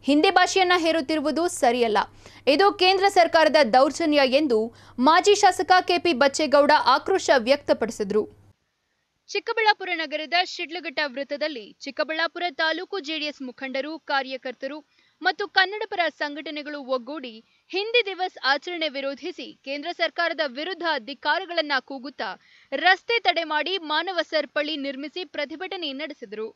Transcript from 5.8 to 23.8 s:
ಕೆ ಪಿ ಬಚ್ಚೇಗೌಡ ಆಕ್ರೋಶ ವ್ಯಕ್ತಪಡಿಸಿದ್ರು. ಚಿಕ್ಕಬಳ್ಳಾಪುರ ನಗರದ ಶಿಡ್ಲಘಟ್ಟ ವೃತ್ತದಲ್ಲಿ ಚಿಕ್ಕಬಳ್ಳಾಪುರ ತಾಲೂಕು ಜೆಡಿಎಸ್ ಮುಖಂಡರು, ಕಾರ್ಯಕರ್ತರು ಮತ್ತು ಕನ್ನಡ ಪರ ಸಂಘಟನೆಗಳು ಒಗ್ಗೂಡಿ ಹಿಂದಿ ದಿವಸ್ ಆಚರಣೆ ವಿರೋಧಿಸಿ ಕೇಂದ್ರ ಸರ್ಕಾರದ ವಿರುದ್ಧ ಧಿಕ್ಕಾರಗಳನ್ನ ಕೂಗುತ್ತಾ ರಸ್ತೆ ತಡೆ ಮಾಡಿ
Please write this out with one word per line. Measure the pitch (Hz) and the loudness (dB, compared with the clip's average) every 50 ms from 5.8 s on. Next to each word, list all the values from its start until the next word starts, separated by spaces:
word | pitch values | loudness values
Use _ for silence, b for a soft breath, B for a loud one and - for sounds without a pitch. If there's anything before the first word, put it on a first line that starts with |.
| 370 - | 4 2
ಕೆ | 359 349 - | 0 2 2
ಪಿ | 349 330 233 | 0 2 4
ಬಚ್ಚೇಗೌಡ | 285 277 277 - 311 285 254 285 285 285 294 294 - - 254 311 | 4 2 4 0 0 4 4 4 6 6 4 4 6 4 2 2
ಆಕ್ರೋಶ | - - 381 359 - - 320 262 214 240 | 2 0 0 0 4 4 4 4 6 2
ವ್ಯಕ್ತಪಡಿಸಿದ್ರು. | 269 285 - - 302 285 - 214 - - 214 190 202 214 208 - - _ _ _ _ _ _ _ _ _ _ _ _ _ _ _ _ _ _ _ | 0 0 2 0 0 0 0 -6 -4 -6 -6 0 0 0 -2 -2 -10 _ _ _ _ _ _ _ _ _ _ _ _ _ _ _ _ _ _ _
ಚಿಕ್ಕಬಳ್ಳಾಪುರ | - 403 - - 466 466 440 427 427 _ 381 359 349 320 | -8 -6 -6 -4 -2 0 2 2 2 _ -2 -6 -4 -6
ನಗರದ | 320 285 294 302 311 285 339 349 370 349 | -6 -6 -6 -8 -6 -2 -2 -2 -2 -2
ಶಿಡ್ಲಘಟ್ಟ | - - 349 277 320 359 285 330 269 - 302 285 | -4 -10 -10 -8 -8 -10 -10 -8 -4 -4 -4 -4
ವೃತ್ತದಲ್ಲಿ | 240 262 277 _ 294 269 294 311 311 240 208 - 190 _ - | -4 -8 -8 _ -6 -6 -4 -6 -6 -8 -12 -14 -18 _ -16
ಚಿಕ್ಕಬಳ್ಳಾಪುರ | 277 233 - 262 254 320 320 330 330 _ 349 349 349 277 - | -14 -6 -6 -4 -4 -2 -2 -2 -4 _ -6 -6 -6 -4 -2
ತಾಲೂಕು | 330 320 320 320 370 _ - 392 285 | -2 -2 -2 -4 -6 _ -10 -10 -8
ಜೆಡಿಎಸ್ | 277 320 311 294 302 - - 269 | -6 -6 -6 -6 -8 -8 -10 -14
ಮುಖಂಡರು, | 254 240 - 269 269 254 269 269 294 320 302 _ - | -14 -12 -12 -12 -8 -6 -6 -6 -8 -10 -12 _ -4
ಕಾರ್ಯಕರ್ತರು | 294 269 269 262 269 254 _ 262 240 _ - 269 294 311 285 _ _ _ _ _ _ _ 302 | -4 -4 -4 -4 -10 -10 _ -12 -12 _ -10 -10 -10 -12 -16 _ _ _ _ _ _ _ -2
ಮತ್ತು | 370 381 - 415 349 _ 392 | -2 -2 -2 -8 -2 _ 0
ಕನ್ನಡ | 381 359 403 427 392 - | 0 0 -2 -8 -8 -8
ಪರ | 427 381 349 311 - _ | -4 -2 -2 -4 -2 _
ಸಂಘಟನೆಗಳು | 311 294 294 302 302 320 302 302 285 294 294 294 269 247 262 | -8 -8 -8 -10 -10 -10 -10 -10 -10 -10 -12 -12 -6 -4 -4
ಒಗ್ಗೂಡಿ | 262 233 233 294 320 262 247 220 220 _ _ _ _ _ _ - | -4 -4 -8 -12 -12 -12 -14 -16 -16 _ _ _ _ _ _ -6
ಹಿಂದಿ | 370 403 453 453 480 453 403 | -6 -4 0 0 0 0 0
ದಿವಸ್ | 381 339 370 370 _ - - 254 | -4 -6 -6 -6 _ -4 -2 0
ಆಚರಣೆ | 277 294 - 359 359 339 320 302 247 | 0 0 -2 -8 -6 -4 -4 -4 -4
ವಿರೋಧಿಸಿ | 277 269 277 277 - 277 359 330 - 269 - - _ _ | -4 -6 -6 -8 -8 -10 -12 -12 -12 -14 -16 -16 _ _
ಕೇಂದ್ರ | 269 277 294 285 339 349 - | -10 -10 -8 -8 -10 -4 -4
ಸರ್ಕಾರದ | 339 311 _ - 339 330 330 277 311 285 233 | -4 -4 _ -4 -4 -4 -2 -4 -4 -6 -4
ವಿರುದ್ಧ | 262 311 349 381 339 339 330 311 277 214 220 | -8 -8 -8 -8 -6 -4 -4 -4 -4 -6 -10
ಧಿಕ್ಕಾರಗಳನ್ನ | 285 _ - 302 302 - 381 330 349 339 311 294 285 262 - _ | -14 _ -2 -2 -2 -2 -2 -4 -4 -4 -2 -2 -2 -4 -4 _
ಕೂಗುತ್ತಾ | 277 269 233 285 277 - 240 202 - _ b b b b b b | -14 -12 -12 -14 -10 -10 -10 -10 -10 _ b b b b b b
ರಸ್ತೆ | - 269 302 359 381 370 _ - 466 466 _ | -8 0 4 4 2 2 _ -2 -2 0 _
ತಡೆ | 381 349 330 339 311 | 0 0 0 -4 -2
ಮಾಡಿ | 311 302 302 320 370 392 | -4 -4 -2 -2 -6 -6